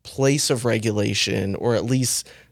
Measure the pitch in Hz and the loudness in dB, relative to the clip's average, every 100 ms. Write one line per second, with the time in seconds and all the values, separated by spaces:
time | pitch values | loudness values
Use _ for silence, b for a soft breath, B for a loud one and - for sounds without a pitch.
0 | - - 135 143 - 131 120 113 110 104 | -10 0 2 2 2 0 0 0 0 0
1 | 107 104 101 104 98 98 117 110 107 131 | 0 0 0 0 -2 -2 0 0 2 0
2 | 123 - - B B | 0 -2 -6 B B